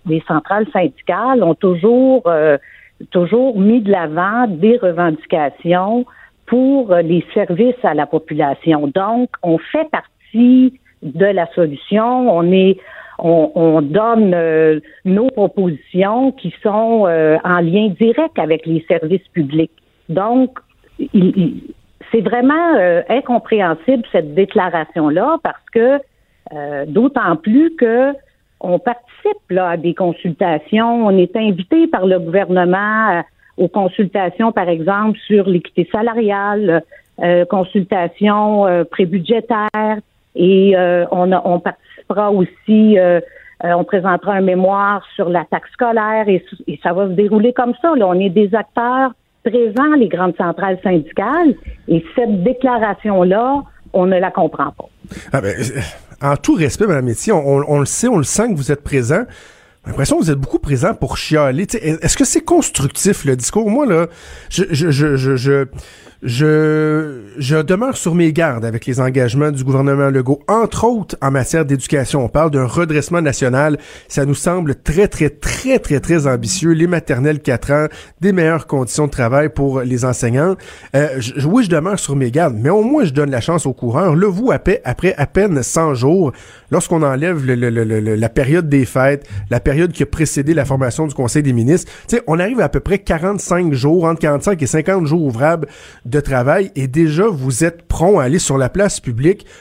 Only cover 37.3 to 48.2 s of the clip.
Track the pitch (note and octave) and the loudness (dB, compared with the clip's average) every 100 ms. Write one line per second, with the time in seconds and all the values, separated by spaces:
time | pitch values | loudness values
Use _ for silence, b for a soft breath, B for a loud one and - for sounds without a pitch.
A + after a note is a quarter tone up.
37.3 | F3 F3 F#3 F3+ G#3 F3+ G3 F3 - G#3 | 2 2 0 -2 -2 -2 -2 -4 -2 0
38.3 | G#3 G#3+ G#3 G3 F3 E3+ - F3+ F#3 E3 | 2 2 2 2 2 0 -2 -2 -2 -2
39.3 | A3+ A3+ A3 G#3+ G#3+ G#3+ G#3+ - _ _ | -2 -2 -4 -4 -4 -4 -4 -8 _ _
40.3 | - F3 F#3+ G3 F#3 F3+ F3 F3 F3+ F3+ | 0 2 4 4 4 4 2 0 0 2
41.3 | F#3 G3 F3 E3 - _ - - G3 G#3 | 2 0 -2 -2 -8 _ -14 -6 -2 0
42.3 | G3+ F3+ - - G#3+ G#3+ G3+ F3+ F3 F3 | 2 0 -2 2 4 6 6 4 2 -2
43.3 | B B B F3 F3 F3 G3 F#3+ F3+ G3 | B B B -2 0 0 0 0 -2 0
44.3 | G3 F#3+ F3+ F#3+ G3 G3+ G3+ - - E3+ | 0 2 2 2 2 0 -2 -6 -6 -2
45.3 | F3 - F3 - - A#3+ A3+ G#3+ A3 G#3 | -2 -2 -6 -8 -4 -2 0 0 0 0
46.3 | F#3 - F3+ - D3 F3 F3 G3+ F3+ G#3 | 0 -2 -14 -12 -6 -4 -2 -2 0 2
47.3 | G#3+ A#3 B3 B3 A#3+ E4+ D4 F#3+ F3+ | 2 2 0 -2 -2 0 2 2 2